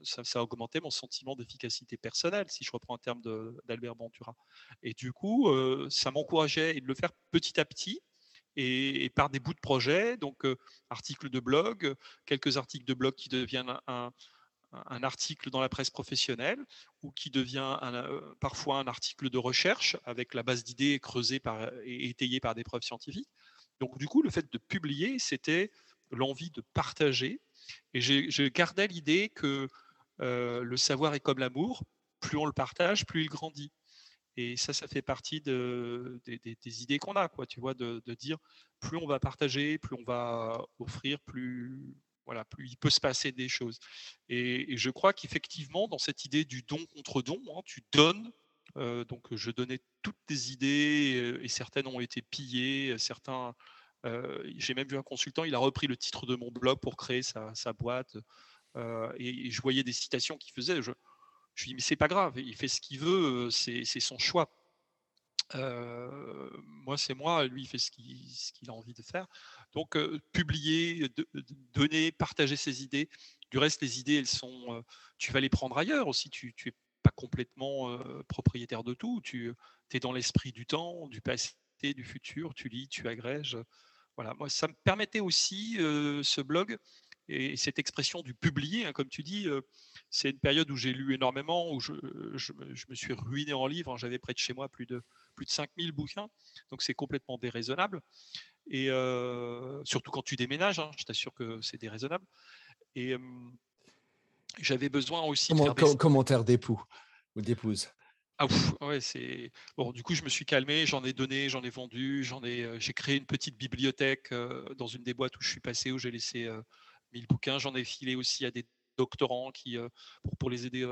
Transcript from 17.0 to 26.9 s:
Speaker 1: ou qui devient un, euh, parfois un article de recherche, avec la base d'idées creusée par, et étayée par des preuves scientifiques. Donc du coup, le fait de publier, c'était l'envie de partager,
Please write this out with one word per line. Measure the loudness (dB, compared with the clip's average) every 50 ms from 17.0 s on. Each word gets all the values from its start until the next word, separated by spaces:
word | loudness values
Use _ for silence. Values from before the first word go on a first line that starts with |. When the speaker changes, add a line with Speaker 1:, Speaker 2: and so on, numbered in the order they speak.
Speaker 1:
ou | -14 -12
qui | -10 -10 -6 -2
devient | 0 0 0 0 -2 -4 -2 -2 -2 -2
un, | -4 -4 -4
euh, | -4 -4 -4 -6 -6 -8 -12 -8 -4
parfois | -4 -4 -4 -2 -2 0 0 0
un | 0
article | -2 -4 -4 -4 -6 -4 -4 -4 -2
de | 0 0
recherche, | 0 2 4 4 6 4 4 4 4 2 2 0 -4
avec | -6 -6 -6 -6 -4 -4
la | -2 0
base | 2 0 0
d'idées | -2 -6 -2 2 4 4 4 2
creusée | 0 -2 -2 0 0 2 0 0
par, | -2 -4 -4 -4 -4 -6 -6 -8 -10
et | -10 -6 -4 -4 -4
étayée | -2 -2 -2 0 0 0
par | 0 0 -2
des | -2
preuves | -4 -6 -6 -6
scientifiques. | -4 -6 -8 -8 -10 -8 -8 -8 -10 -10 _ _ _ -20 -20 -20 -20 _ _ -6
Donc | -6 -6 -4 -4
du | -2
coup, | 4 6 6
le | 6 6
fait | 4 0 0 0
de | -2 -6
publier, | -4 -4 -4 -2 0 0 0 0 0 0 0 0
c'était | -2 -2 -2 0 2 2 4 4 2 0 -2 _ _ _ _ _ _ _
l'envie | -2 0 0 0 0 -2 -8 -8
de | -8 -10 -10 _ 0
partager, | 0 0 0